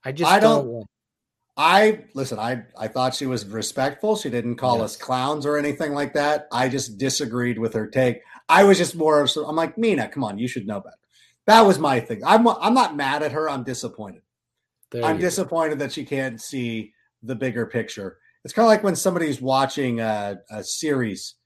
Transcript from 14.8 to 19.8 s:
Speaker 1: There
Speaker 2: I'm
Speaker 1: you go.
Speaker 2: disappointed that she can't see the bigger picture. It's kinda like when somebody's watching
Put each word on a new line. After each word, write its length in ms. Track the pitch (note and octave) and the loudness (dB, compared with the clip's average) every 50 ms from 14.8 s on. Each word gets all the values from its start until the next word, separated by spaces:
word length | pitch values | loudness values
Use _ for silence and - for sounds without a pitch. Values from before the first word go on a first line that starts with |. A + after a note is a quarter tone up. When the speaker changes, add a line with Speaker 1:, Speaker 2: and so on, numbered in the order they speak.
| _ _ | _ _
Speaker 1:
There 140 | - A#2+ C3 | -8 -4 -2
Speaker 2:
I'm 120 | D#3+ D#3+ | -2 0
Speaker 1:
you 40 | D#3+ | 0
go. 40 | F3 | -2
Speaker 2:
disappointed 520 | F3+ E3+ G3 F#3 C3 E3+ E3 D#3+ D#3 D3+ C#3 | -2 -2 -2 -4 -2 -2 -2 0 0 -2 -4
that 120 | C#3+ C3 | -6 -6
she 120 | - D#3 C3 | -6 -10 -8
can't 360 | - C#3+ C3+ C3+ C3 A#2 A2 | -6 -4 -4 -4 -6 -8 -10
see 520 | - - C#3+ C3+ B2 A#2 A2+ A2+ G#2 - _ _ _ _ _ _ | -14 -10 -8 -6 -4 -4 -4 -6 -8 -10 _ _ _ _ _ _
the 120 | - A2 C3 | -10 -10 -8
bigger 320 | A2 C3+ B2+ G2+ A#2+ A2+ | -4 -4 -4 -2 -4 -6
picture. 520 | G#2+ - A#2 A2 - - - G2 F#2 - _ _ _ _ _ _ | -4 -4 -6 -6 -6 -10 -12 -12 -14 -14 _ _ _ _ _ _
It's 100 | - - | -6 2
kinda 120 | G#3+ G#3+ A3 | 4 6 6
like 140 | G#3+ G#3+ | 6 6
when 140 | A3 G3+ E3+ | 4 -2 -2
somebody's 440 | C3 - F#3+ F3+ E3+ E3 D3+ C3+ B2 | 0 -2 -2 0 0 -2 -4 -4 -4
watching 600 | B2+ C3 C3 C3+ C#3 C3+ - D3 | -2 0 2 2 2 0 -2 -4